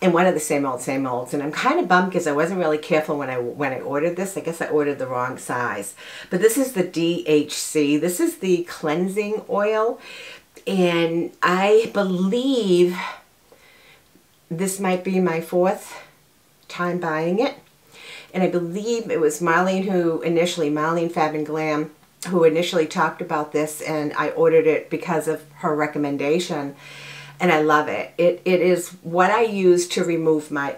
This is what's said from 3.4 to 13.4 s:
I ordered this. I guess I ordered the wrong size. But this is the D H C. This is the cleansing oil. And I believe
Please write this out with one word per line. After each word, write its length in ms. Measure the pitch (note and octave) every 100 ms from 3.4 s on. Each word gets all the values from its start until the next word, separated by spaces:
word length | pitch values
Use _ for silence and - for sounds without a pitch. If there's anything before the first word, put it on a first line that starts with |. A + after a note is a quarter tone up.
| A#2+ B2+ C#3+
I 80 | B2+
ordered 360 | A#2 C#3+ E3 F3
this. 200 | G3 -
I 40 |
guess 200 | E3 E3
I 60 | -
ordered 320 | D3+ C#3+ C3+
the 80 | B2+
wrong 320 | B2 B2+ B2
size. 560 | - B2 A#2+ G#2 G2+ - - - -
But 100 | F#3
this 160 | G#3+ C#4
is 160 | B3+
the 120 | G3
D 400 | F3 D#3+ E3 E3+ -
H 260 | D3+ D3
C. 440 | - - D#3 C#3+ D3
This 240 | E3+ F3+
is 180 | E4 -
the 260 | F#3+ F3
cleansing 800 | E3+ - D#3 D#3 F#3+ F#3+ G#3 G#3+ -
oil. 500 | G3 G#3 A3 A3 B3+ - - - - _ - -
And 640 | F#3+ F3 E3+ E3 E3+ E3+ -
I 480 | E3+ F3+ G3 A3 A3+
believe 1040 | G3+ G3 F3+ F#3+ A#3+ C4+ C4 G3+ F3 F3 F3+ - - _ _